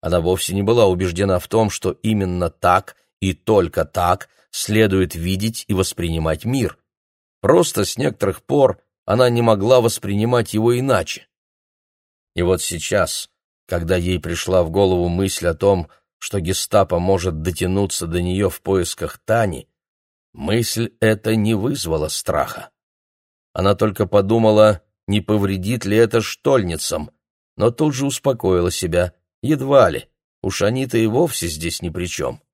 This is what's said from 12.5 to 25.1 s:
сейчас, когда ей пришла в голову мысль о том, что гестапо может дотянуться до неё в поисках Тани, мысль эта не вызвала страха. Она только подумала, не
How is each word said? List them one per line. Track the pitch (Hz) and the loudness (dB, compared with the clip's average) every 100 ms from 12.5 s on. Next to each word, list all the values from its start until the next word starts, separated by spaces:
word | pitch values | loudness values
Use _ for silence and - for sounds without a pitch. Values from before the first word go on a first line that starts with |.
| 90 | 0
сейчас, | - 87 - 104 87 - - _ _ _ _ | -2 -6 -2 0 0 -4 -12 _ _ _ _
когда | 87 82 92 | -6 -2 -2
ей | 87 92 | 0 -2
пришла | 85 85 - 92 | -4 -8 0 0
в | 85 | 2
голову | 87 98 90 87 | 2 2 2 0
мысль | 87 98 - 87 | 0 -2 -2 -4
о | |
том, | 82 98 95 85 _ _ _ | 0 2 2 -2 _ _ _
что | - 101 | -8 -6
гестапо | 82 92 - 98 95 87 | -4 -4 0 2 2 0
может | 90 95 90 78 | 0 0 0 -4
дотянуться | 80 80 92 95 101 - 85 | -6 -2 -2 0 -2 -4 -4
до | 87 | -2
неё | 87 92 98 | -2 0 -2
в | - | -2
поисках | - 95 85 - 78 - | -2 0 0 -6 -10 -10
Тани, | - 113 107 71 - _ _ _ _ _ _ | -2 0 0 -4 -14 _ _ _ _ _ _
мысль | - 73 110 113 - 117 _ | -12 -2 -2 -2 -4 -6 _
эта | 113 104 110 | 0 0 0
не | 110 104 | 0 0
вызвала | 110 113 139 82 80 71 | 0 -2 -4 -4 -4 -4
страха. | - - 78 69 - - _ _ _ _ _ _ _ _ | -6 -4 -4 -4 -6 -16 _ _ _ _ _ _ _ _
Она | - 95 | -2 0
только | 101 110 95 98 | 2 0 0 2
подумала, | 101 98 113 110 107 107 95 _ _ | 2 2 2 4 6 6 4 _ _
не | - | -2